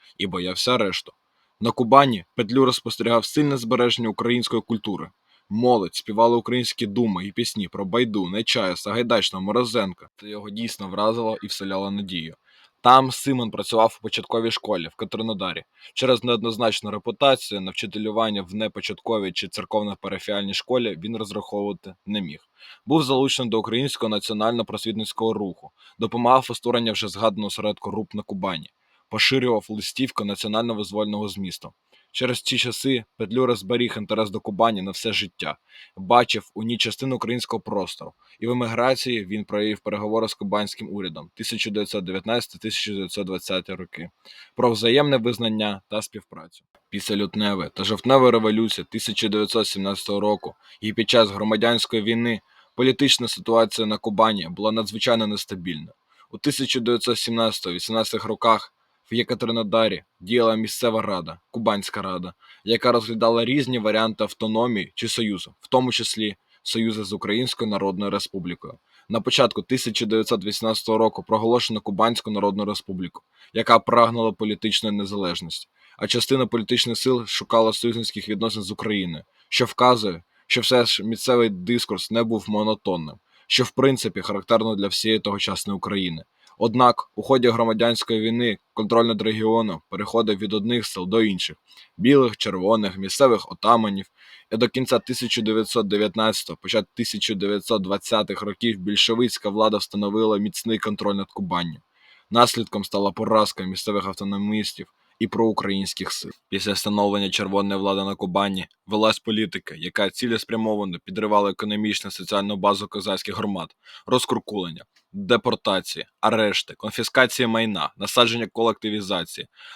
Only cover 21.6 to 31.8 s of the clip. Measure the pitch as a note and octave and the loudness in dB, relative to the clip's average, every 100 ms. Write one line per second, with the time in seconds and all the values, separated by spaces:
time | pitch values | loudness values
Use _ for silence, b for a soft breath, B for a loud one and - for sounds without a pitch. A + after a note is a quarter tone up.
21.6 | G2+ F#2+ F#2+ F#2 - G#2 E2+ D2 _ B | -4 -6 -12 -16 -6 -6 -6 -10 _ B
22.6 | B B - D#3+ C3+ C3 C3+ - A#2+ A2 | B B 2 2 4 2 2 0 -2 -2
23.6 | G#2+ A2+ C#3 - A2+ G#2 - G#2+ A2 A#2+ | 0 -2 -2 -2 -2 -2 -4 -2 0 0
24.6 | G#2+ G#2 A2+ A2 G#2+ - A2 G#2+ G2 E2 | -4 -6 -6 -6 -6 -2 -2 -2 -4 -8
25.6 | - b b b A2+ A#2+ A#2+ C3 - A#2+ | -18 b b b -4 2 6 6 4 -4
26.6 | A#2+ A#2+ A2+ G2+ G#2 F#2+ A2+ G2+ G#2 - | 0 0 0 -2 -4 0 0 0 -6 -4
27.6 | G#2 G#2 G#2 G#2 G#2 G#2 - G2+ F#2+ E2 | -4 -4 -6 -6 -6 -8 -8 -6 -4 -4
28.6 | - _ _ _ - A2 - C3 B2 A2 | -8 _ _ _ -8 -2 0 2 2 0
29.6 | - G#2+ - - C3 - G#2 G2+ A2 G#2+ | -2 -8 -8 -4 -4 -4 -4 -4 -2 -2
30.6 | A#2 G#2+ G2 G#2 G#2+ G#2 G#2+ G2 F#2+ - | -2 -4 -4 -4 -2 -2 -6 -6 -8 -10
31.6 | - _ | -16 _